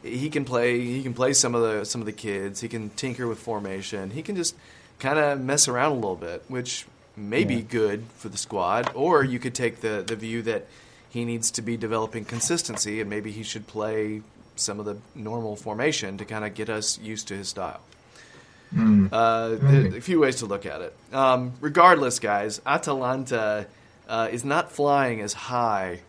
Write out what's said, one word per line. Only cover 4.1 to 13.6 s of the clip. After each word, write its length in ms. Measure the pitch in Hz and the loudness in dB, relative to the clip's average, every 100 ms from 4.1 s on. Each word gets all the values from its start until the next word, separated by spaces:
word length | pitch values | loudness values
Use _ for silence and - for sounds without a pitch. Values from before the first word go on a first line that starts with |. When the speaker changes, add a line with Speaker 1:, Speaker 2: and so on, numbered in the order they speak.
Speaker 1:
He 100 | 127 | -8
can 140 | 165 196 | -6 -4
just 200 | 165 - - - - - | -4 -6 -20 -20 -20 -6
kinda 360 | 135 151 147 139 | -2 2 2 0
mess 320 | 127 143 - | 0 2 4
around 240 | 123 147 | 4 2
a 40 | 135 | 2
little 200 | 104 87 | -2 -4
bit, 280 | 85 87 - | -6 -10 -8
which 380 | 127 123 - - _ _ - | -8 -6 -8 -10 _ _ -12
may 280 | 104 123 | -2 0
be 120 | 170 120 | 2 0
Speaker 2:
Yeah. 60 | |
Speaker 1:
good 440 | 107 117 107 104 113 - | 0 2 2 0 -8 -14
for 120 | 107 | -10
the 80 | 95 | -8
squad. 540 | - 101 92 107 123 - | -6 -2 2 2 0 0
Or 280 | 156 156 | 4 4
you 160 | 135 123 | 4 0
could 140 | 127 123 | -4 -2
take 260 | 120 - | -2 -2
the, 220 | 113 104 95 | -4 -2 -4
the 100 | 110 | -6
view 260 | 113 113 | -4 -4
that 220 | 113 107 - - - - - | -2 -2 -4 -20 -20 -20 -10
he 160 | 120 117 | -6 -4
needs 260 | 117 113 | -2 -2
to 100 | - | -2
be 160 | 113 117 | -4 -4
developing 480 | 110 110 110 113 104 | -2 -2 -2 -6 -8
consistency, 760 | 117 - 175 - 107 107 110 | -4 0 0 -2 -4 -4 -4
and 80 | 101 | -4
maybe 220 | 104 107 | -4 -6
he 120 | 104 | -10
should 240 | 104 113 | -10 -10